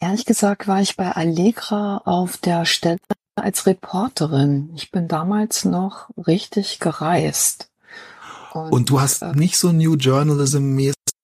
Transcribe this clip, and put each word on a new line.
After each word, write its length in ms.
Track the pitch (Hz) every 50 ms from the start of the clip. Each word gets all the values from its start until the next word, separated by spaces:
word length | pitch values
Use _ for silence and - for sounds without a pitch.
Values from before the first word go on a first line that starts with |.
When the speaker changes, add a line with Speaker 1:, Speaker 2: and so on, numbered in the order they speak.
Speaker 1:
ehrlich 260 | 170 175 202 226 -
gesagt 420 | - 220 - 208 202 202 - - 208
war 140 | 190 196 196
ich 140 | - -
bei 160 | - 185 180 -
Allegra 840 | - 165 170 165 165 180 226 226 - - - 214 208 208 202 196 -
auf 380 | - - 180 180 180 180 -
der 300 | - - 180 170 170 165
Stelle 320 | - - - - 170 170 - _ - 202 _ _ _ -
als 300 | - - 202 - - -
Reporterin. 1040 | 196 185 - - - - 185 220 262 - - 160 156 165 139 143 143 143 139 147 160 170
Ich 160 | 147 - -
bin 180 | - 185 170 160
damals 560 | 165 156 165 185 208 214 214 220 - - -
noch 460 | 190 180 180 185 196 - - - - -
richtig 640 | - 170 170 165 202 - - - 208 196 - - -
gereist. 920 | - 170 156 - 156 156 180 151 156 151 - - - - - - - _ _ _ _ - - - - - - - - - - - - - -
Und, 180 | 165 160 160
Speaker 2:
Und 200 | 160 123 117 -
du 100 | 143 135
hast 220 | 135 135 - - -
Speaker 1:
äh, 100 | - 139
Speaker 2:
nicht 240 | 147 160 180 -
so 160 | - - 175 170
New 220 | 160 160 160 160
Journalism-mäßig 1000 | 143 131 131 131 139 147 151 147 143 143 135 147 143 139 139 135 135 135 139 139 - - - - _